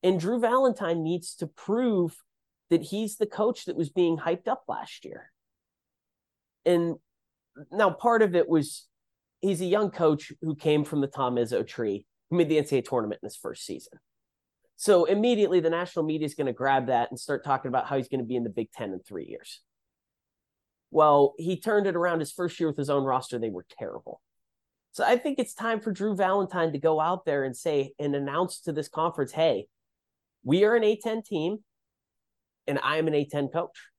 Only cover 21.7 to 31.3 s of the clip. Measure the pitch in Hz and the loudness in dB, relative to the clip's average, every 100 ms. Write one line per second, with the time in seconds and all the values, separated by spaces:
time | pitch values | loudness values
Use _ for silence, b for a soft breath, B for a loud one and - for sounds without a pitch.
21.7 | 208 196 170 175 165 147 - 180 - 160 | 2 2 0 0 0 -4 -4 -6 -2 -2
22.7 | 147 143 143 135 131 - 123 113 90 - | -2 0 0 2 0 -2 -6 -6 -6 -12
23.7 | - 110 - - - _ _ _ _ _ | -12 -10 -10 -14 -18 _ _ _ _ _
24.7 | _ _ - - 240 294 277 247 - 226 | _ _ -2 2 2 2 -2 -4 -4 -4
25.7 | 226 220 190 202 196 185 202 190 185 165 | -2 -4 -4 -2 0 2 2 0 0 -2
26.7 | 143 160 156 160 180 175 143 135 120 170 | 2 2 2 0 -2 0 -2 -2 -4 -2
27.7 | 147 139 - 147 143 139 147 180 - - | 0 -2 -4 -2 -2 -2 -2 -2 -4 -6
28.7 | 151 147 - 165 165 131 - 165 107 104 | -6 -6 -2 -2 -2 -4 0 2 2 -4
29.7 | _ _ _ _ _ _ _ 127 165 208 | _ _ _ _ _ _ _ 0 4 6
30.7 | 233 214 214 233 220 214 | 4 2 0 -2 -6 -4